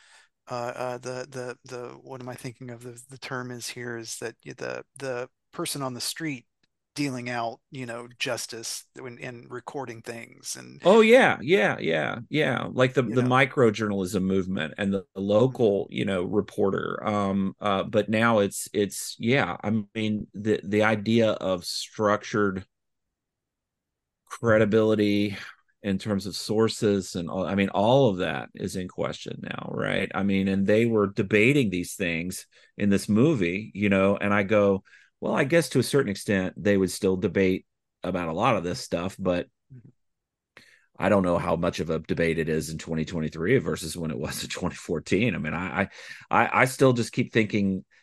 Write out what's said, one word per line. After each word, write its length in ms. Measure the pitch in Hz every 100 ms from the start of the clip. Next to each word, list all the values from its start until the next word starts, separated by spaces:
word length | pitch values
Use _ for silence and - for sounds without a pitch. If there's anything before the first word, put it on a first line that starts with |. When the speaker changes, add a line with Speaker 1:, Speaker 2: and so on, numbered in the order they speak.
| _ _ _ _ -
Speaker 1:
uh, 260 | 123 120 127
uh, 240 | 127 123
the, 260 | 127 127 131
the, 280 | 131 123 123 127
the, 320 | 123 120 131
what 180 | 131 131
am 80 | 127
I 60 | 120
thinking 340 | 135 117 127
of? 140 | 117
The, 180 | 123 120 -
the 80 | 135
term 320 | - 127 123
is 180 | 123 -
here 300 | 123 120 117
is 200 | 113 -
that 180 | 117 120 143
y-, 80 | 131
the, 280 | 127 123 - -
the 300 | 135 123 131 _ _
person 300 | - 170 147
on 140 | 135 120
the 60 |
street 440 | - - 160 127 - _ _ _ _ -
dealing 340 | 143 127 120
out, 300 | 120 117 123 _
you 140 | 139 123
know, 220 | 117 120 120
justice 640 | 139 113 - 113 117 - - 131
and, 240 | 131 120
and 260 | 139 120 131
recording 520 | 123 - 147 127 113
things 560 | 117 117 117 - - 127
and 220 | 123 135
Speaker 2:
Oh, 160 | 170 226
yeah, 380 | 220 247 185 -
yeah, 380 | - 196 190 123
yeah, 380 | - 160 143 - 127
yeah. 380 | 147 147 120 -
Like 240 | - 131
the, 120 | 139 117
Speaker 1:
You 100 | 123
Speaker 2:
the 60 |
Speaker 1:
know. 80 | 123
Speaker 2:
microjournalism 920 | 127 139 - 117 107 107 98 90 104
movement 520 | 95 95 90 95 78 -
and 160 | 101
the, 120 | 98 - -
the 60 |
Speaker 1:
Mm-hmm. 80 | 98
Speaker 2:
local, 580 | 107 131 127 113 98 -
you 120 | 123
know, 200 | 104 95
reporter. 800 | 95 107 98 - 101 98 - - 92
Um, 480 | 104 98 98 98 -
uh, 220 | 104 95
but 260 | - 107 104
now 300 | 110 117 113
it's, 280 | 101 - -
it's, 420 | 104 98 - - -
yeah, 380 | 117 135 90 -
I 80 | 104 110 101
mean, 340 | 113 107 107 -
the, 260 | 95 107 101
the 220 | 98 104
idea 480 | 107 107 104 117 110
of 320 | - - 90
structured 1040 | - - - - 104 104 - 110 101 95 - _ _ _ _ _ _ _ _ _ _ _ _ _ _ _ _
credibility 1120 | - 117 110 107 110 110 107 104 101 104 101 - - _ _
in 180 | 101 95
terms 260 | 110 98 98
of 100 | 82
sources 800 | - 110 110 - 107 101 90 95
and 140 | 85
all, 160 | 95 82
I 100 | 98
mean, 140 | 98
all 400 | - 107 135 131
of 80 | 90
that 320 | 87 71 55 -
is 200 | 92 95
in 140 | 92
question 500 | - 71 - - -
now, 280 | - - -
right? 400 | - - 95 -
I 100 | 90
mean, 260 | 101 98 98
and 180 | 98 98
they 180 | 107 117
were 220 | 110 98
debating 600 | 107 98 107 113 143 110
these 260 | 90 87 -
things 500 | 90 82 90 - - _ _ -
in 120 | 101
this 180 | 98 -
movie, 640 | 104 147 135 87 95 110
you 140 | 95 104
know, 300 | 98 98 101
and 160 | 101
I 100 | 101
go, 400 | 98 107 101 95 - - _ _
"Well, 120 | -
I 100 | 214
guess 240 | 139 170 160
to 100 | 135
a 40 |
certain 260 | 117 143 135
extent, 440 | 98 - 98 92 -
they 220 | 98 101
would 140 | 95
still 260 | - 95 92
debate 480 | 95 90 95 92 - _ _ _
about 260 | 90 92 82
a 40 |
lot 220 | 82 123 104
of 80 |
this 160 | 85 -
stuff, 380 | - 87 92 -
but 280 | 98 90 - _ _
Speaker 1:
Mm-hmm. 160 | 127 - _ _ _ _ _ _ - - _ _ -
Speaker 2:
I 60 | 95
don't 160 | 101
know 140 | 90 87
how 180 | 87 85
much 240 | 85 -
of 100 | 80
a 100 | 80
debate 400 | - 82 82 80
it 100 | 80
is 200 | 80 78
in 80 | 80
twenty 280 | - 80 76
twenty-three 520 | 85 78 80 85 131
versus 360 | 82 78 82 87
when 160 | 82
it 80 | 65
was 240 | 76 -
in 60 | -
twenty 260 | - 90 -
fourteen." 600 | - 82 - 95 120 82
I 20 |
mean, 160 | 78
I, 280 | 82 92 82
I, 80 | 98 - - - -
I, 320 | - 117 -
I 40 | 131
still 280 | - 135
just 200 | 120 110
keep 180 | - -
thinking 540 | 120 104 107 98 95 - _